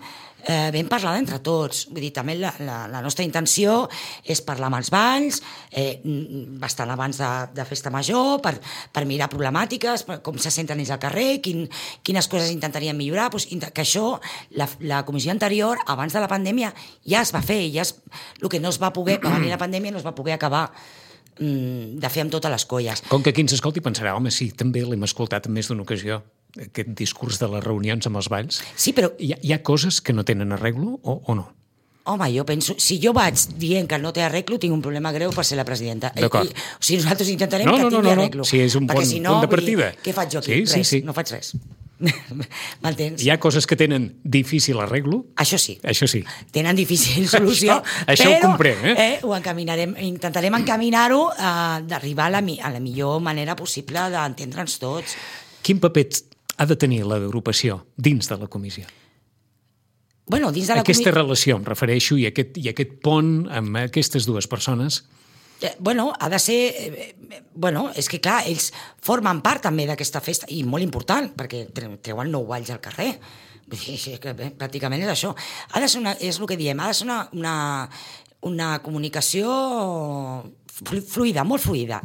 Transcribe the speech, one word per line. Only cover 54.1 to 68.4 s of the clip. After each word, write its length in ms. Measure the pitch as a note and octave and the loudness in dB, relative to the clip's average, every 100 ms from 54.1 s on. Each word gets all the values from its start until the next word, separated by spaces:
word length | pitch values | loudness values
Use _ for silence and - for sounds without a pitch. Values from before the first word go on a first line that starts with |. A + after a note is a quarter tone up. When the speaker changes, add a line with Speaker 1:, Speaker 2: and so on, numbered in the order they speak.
Speaker 1:
d'entendre'ns 640 | F3 D3 B2 C#3 D3+ F3 - | 0 -2 -4 -8 -6 -6 -6
tots. 320 | B2+ D#3 - - - - - - | -4 -6 -8 -12 -12 -16 -18 -2
Speaker 2:
Quin 160 | - F#3+ | 2 6
paper 300 | F3 D#3+ C3+ - - _ - - | 6 6 4 0 -8 _ -12 0
ha 100 | D3 | 2
de 80 | D3 | 4
tenir 280 | C#3 A#2+ G2+ | 4 2 2
l'agrupació 800 | G#2+ G2+ A2+ A2+ G#2 B2 F#2 - - | 0 0 -2 0 0 0 -2 -8 2
dins 320 | C3+ C3+ - | 4 4 0
de 80 | G2+ | -6
la 140 | G#2 | -6
comissió? 340 | G2+ G2 - F2+ - _ _ _ _ _ _ _ _ _ _ _ _ - | -8 -10 -12 -16 -20 _ _ _ _ _ _ _ _ _ _ _ _ -2
Speaker 1:
Bueno, 240 | B3+ B3+ | 0 2
dins 160 | D3+ F#3 | 0 2
de 80 | A#3 | 4
la 80 | G#3 | 6
Speaker 2:
Aquesta 240 | G#3 A#3 | 6 6
Speaker 1:
comi- 80 | D#3+ | 6
Speaker 2:
relació, 400 | C#3+ C3 C#3 A2 | 4 4 4 4
em 80 | G#2 | 0
refereixo, 480 | G#2+ A#2+ A#2+ - D3 | 0 2 2 4 4
i 80 | A2 | 2
aquest, 280 | - B2+ F3+ | 0 -2 -4
i 120 | B2 | -4
aquest 220 | A2 C3+ - | -2 -4 -2
pont 320 | D3+ D#3 D#3+ D#3+ F3 | 2 4 4 2 0
amb 240 | A#2+ G#2+ A2 | -4 -2 -2
aquestes 460 | B2 D#3+ C#3+ C#3 A2+ | 0 0 0 0 0
dues 220 | A2 - | -2 -2
persones. 540 | A2 - A#2+ C#3 - - _ _ - - - | -4 -2 0 -2 -4 -8 _ _ -20 -20 -8
Speaker 1:
Eh, 120 | F#3 - | -8 -4
bueno, 340 | F#3+ B3 A#3 - | 0 0 0 -2
ha 120 | D3 | -2
de 100 | F#3 | 0
ser, 160 | - A#3+ B3 - | 2 2 2 -2
eh, 400 | G#3+ D3 - - - | -8 -10 -14 -18 -20
eh, 120 | G#3 - | -20 -18
bueno, 360 | F3 F3+ - C#4 D3 | -2 0 0 -2 -4
és 120 | - | -4
que, 100 | F3 | -2
clar, 240 | F3+ A3+ | 0 0